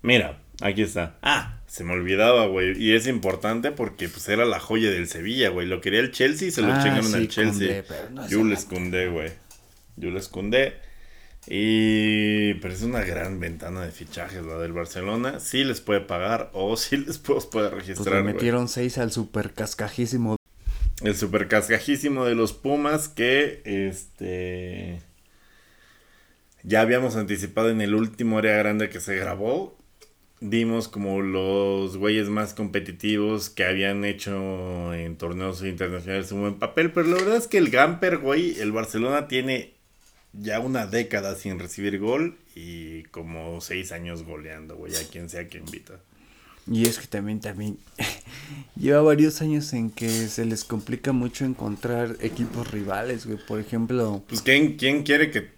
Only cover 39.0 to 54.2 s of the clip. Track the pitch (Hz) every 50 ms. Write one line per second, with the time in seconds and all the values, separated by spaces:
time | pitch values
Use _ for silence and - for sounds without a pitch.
39 | 117 127 139 147 143 147 131 131 127 131 131 120 - - _ _ _ _ _ _
40 | _ _ _ _ _ _ - 104 101 107 104 113 117 131 131 127 110 95 104 117
41 | 117 - - 104 98 98 95 - - 101 92 87 87 87 - - 101 101 98 95
42 | 101 110 123 143 160 175 170 - _ _ - 85 85 85 85 85 80 80 82 82
43 | 80 - - 82 82 82 82 82 80 82 85 85 82 - 87 92 92 - 85 85
44 | 85 85 85 82 82 82 78 76 76 78 78 78 78 78 78 80 76 76 82 80
45 | 80 - - 87 87 85 85 87 87 87 - 85 - 80 - - - - - 92
46 | _ _ _ _ _ - - - - - - - _ - 117 110 117 117 113 -
47 | - - - 104 101 104 107 107 101 104 101 92 107 104 101 - - - - -
48 | - - - - - - - 135 143 147 147 143 139 - - - - 135 143 147
49 | 151 156 151 147 151 156 151 - 156 156 151 151 147 147 - 120 113 113 107 -
50 | 117 113 113 113 113 107 - - 117 113 113 110 - - 120 107 101 - 120 123
51 | - 139 131 127 123 123 117 - 139 131 127 - 117 107 104 101 - 120 120 120
52 | 120 117 117 - - 113 107 - 120 110 - 120 117 110 - 107 101 98 95 98
53 | 113 127 127 113 - 113 107 104 - - 107 107 107 - 120 113 113 113 127 123
54 | 117 110 104 101